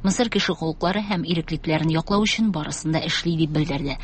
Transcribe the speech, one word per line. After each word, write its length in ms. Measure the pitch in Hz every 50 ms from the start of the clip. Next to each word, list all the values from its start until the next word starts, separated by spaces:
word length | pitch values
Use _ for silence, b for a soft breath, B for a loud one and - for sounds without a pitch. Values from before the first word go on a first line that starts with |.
Мисыр 280 | - 196 185 - 247 233
кеше 220 | - 202 - - 170
хокуклары 460 | - 165 160 156 - 180 170 190 208 214
һәм 220 | 202 208 175 143
иреклекләрен 640 | 156 175 165 160 - 165 156 - 160 156 151 156 160
яклау 320 | 156 160 165 - 202 208 214
өчен 300 | 208 - - 226 214 180
барысын 400 | 156 151 151 147 - - 156 160
да 60 | 160 156
эшли 320 | - - - - 170 165
дип 160 | 160 160 147
белдерде. 460 | 151 151 151 - 139 139 139 139 131 B